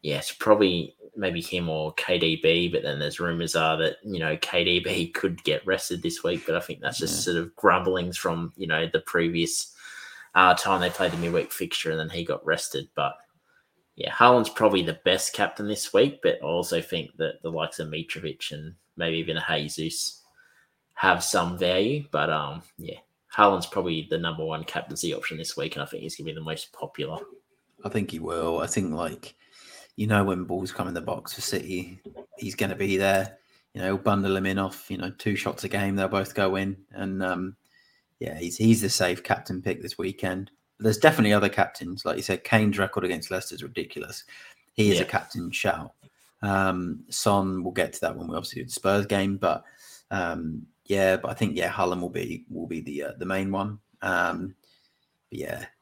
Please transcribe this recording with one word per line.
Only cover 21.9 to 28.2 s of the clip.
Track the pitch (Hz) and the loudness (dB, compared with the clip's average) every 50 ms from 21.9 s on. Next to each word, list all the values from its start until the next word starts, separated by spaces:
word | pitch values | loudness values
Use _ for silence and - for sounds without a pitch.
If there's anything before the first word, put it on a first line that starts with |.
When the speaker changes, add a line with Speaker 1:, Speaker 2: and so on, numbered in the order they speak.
| 143 151 143 - | 0 -2 -4 -4
Speaker 1:
But, | - 76 76 80 | -2 -2 0 0
um, | 78 76 73 69 76 85 - - _ | 0 -2 -2 -4 -8 -12 -14 -16 _
yeah, | - 85 85 - - _ _ _ _ _ _ - | -16 -14 -14 -14 -16 _ _ _ _ _ _ 4
Haaland's | - 104 101 98 90 85 | 6 6 6 6 4 -2
probably | - - 101 87 90 82 80 76 | -4 -4 -4 -2 0 -2 -2 -2
the | - 78 82 | -2 -4 -2
number | 85 82 82 80 80 | -2 -4 -4 -4 -4
one | 80 80 78 80 | -4 -4 -6 -6
captaincy | - - - - - 76 - - 85 78 | -6 -6 -6 -6 -6 -8 -4 -4 -4 -4
option | - - - 82 | -4 -6 -8 -8
this | 78 80 - - | -8 -8 -8 -6
week, | - 80 80 - | -6 -6 -6 -4
and | 73 | -6
I | 69 | -8
think | - - - - | -8 -8 -10 -10
he's | 82 - | -10 -10
gonna | - 78 80 | -10 -10 -10
be | 78 | -8
the | 80 | -8
most | 78 78 80 78 - - - | -6 -6 -6 -8 -8 -14 -12
popular. | - - - - - 73 80 80 80 - - - - _ _ _ _ _ _ _ _ - | -12 -12 -12 -6 -8 -6 -6 -6 -10 -12 -16 -20 -20 _ _ _ _ _ _ _ _ -10
Speaker 2:
I | 98 | -4
think | - 110 98 - | -2 -2 -2 -2
he | - | -6
will. | 80 | -8